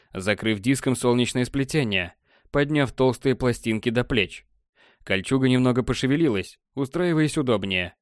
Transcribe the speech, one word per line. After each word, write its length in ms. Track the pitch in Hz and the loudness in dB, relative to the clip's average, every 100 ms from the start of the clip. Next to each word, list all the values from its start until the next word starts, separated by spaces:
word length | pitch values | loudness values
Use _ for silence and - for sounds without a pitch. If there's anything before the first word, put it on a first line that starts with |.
| _ 95 | _ -6
закрыв 400 | 95 101 110 104 | -2 0 0 0
диском 360 | 117 135 139 120 | 0 0 0 0
солнечное 500 | 123 120 117 127 123 | 2 2 0 -2 -2
сплетение, 720 | 139 135 160 117 98 85 - _ _ _ | -2 -2 -2 0 -2 -4 -10 _ _ _
подняв 400 | 143 143 151 131 | 0 0 0 0
толстые 440 | - 131 113 135 120 | 2 2 2 -2 0
пластинки 540 | 127 117 117 110 120 | 0 0 -2 -2 0
до 140 | 117 | -2
плеч. 420 | 123 123 92 - - _ _ _ _ _ | 0 0 -2 -6 -20 _ _ _ _ _
Кольчуга 460 | - 98 - 131 131 | -4 -4 0 2 4
немного 340 | 127 127 123 | 4 2 2
пошевелилась, 760 | 131 117 131 147 160 101 - - _ | -2 -2 0 2 2 0 -4 -14 _
устраиваясь 640 | 135 135 170 180 156 151 156 | -8 -4 -2 0 2 0 0
удобнее, 580 | 127 107 101 92 85 - | 0 0 0 -2 -4 -10